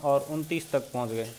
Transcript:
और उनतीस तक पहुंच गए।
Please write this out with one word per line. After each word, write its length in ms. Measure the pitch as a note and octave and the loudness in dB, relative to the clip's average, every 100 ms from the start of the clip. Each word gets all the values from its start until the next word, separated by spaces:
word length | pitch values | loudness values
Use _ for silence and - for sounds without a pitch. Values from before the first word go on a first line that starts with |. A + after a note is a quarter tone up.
और 220 | D3 C#3 D3+ | 4 4 2
उनतीस 400 | D#3 D#3 E3 - | -4 -2 -4 0
तक 220 | C#3 - | 0 0
पहुंच 180 | B2+ A#2+ | -2 -2
गए। 200 | A2+ A2+ | -2 -4